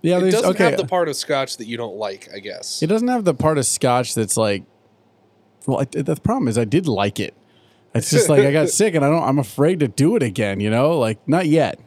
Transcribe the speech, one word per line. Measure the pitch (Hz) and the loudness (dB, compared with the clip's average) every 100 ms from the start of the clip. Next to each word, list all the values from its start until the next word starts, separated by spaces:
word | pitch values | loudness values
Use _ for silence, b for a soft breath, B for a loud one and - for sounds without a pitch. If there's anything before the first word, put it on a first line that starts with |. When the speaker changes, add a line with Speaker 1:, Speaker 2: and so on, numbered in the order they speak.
Speaker 1:
yeah, | 160 180 | 0 2
Speaker 2:
It | |
Speaker 1:
there's, | 185 | 2
Speaker 2:
doesn't | 208 185 | 2 2
Speaker 1:
okay. | 185 | 2
Speaker 2:
have | 185 - | 2 2
the | 147 | -2
part | 185 165 | 0 0
of | 139 | -4
scotch | - 143 135 - | -4 -2 -4 -8
that | 113 | -10
you | 117 | -8
don't | 117 98 | -8 -8
like, | 107 98 - | -8 -8 -14
I | 101 | -16
guess. | 101 - - - | -14 -14 -12 -4
Speaker 1:
It | 160 | 0
doesn't | 214 240 | 0 0
have | 254 | 0
the | 190 | 0
part | 139 156 156 | 0 0 2
of | 131 | 0
scotch | - 131 123 123 | 0 0 2 0
that's | - 107 - | -2 -2 0
like, | 110 101 - _ _ _ _ _ _ _ _ _ - | 0 -2 -6 _ _ _ _ _ _ _ _ _ -4
well, | 135 | -2
I, | |
the | 135 151 - 156 | -2 -4 -4 -2
problem | - 254 147 | -2 -2 0
is | 110 | 0
I | |
did | 110 139 175 | 0 0 0
like | 101 101 - | -2 -2 -4
it. | 98 - _ b b b b | -10 -10 _ b b b b
It's | - - | -6 0
just | 151 190 | 2 4
like, | 143 | 4
I | 135 | 4
got | 147 151 | 2 0
Speaker 2:
<laughs> | |
Speaker 1:
sick | - 208 | 2 0
and | 165 | 2
I | 139 | 2
don't, | 165 | 2
I'm | 151 139 | 2 0
afraid | 131 - 147 180 | -2 0 0 2
to | 143 | -2
do | - 143 226 | 2 2 2
it | |
again, | 123 98 107 98 | -2 -2 -2 -2
you | 104 | 0
know? | 113 143 165 | 2 2 2
Like, | 113 110 - | 0 -2 -2
not | 156 180 | 0 2
yet. | 160 123 - | 2 2 -4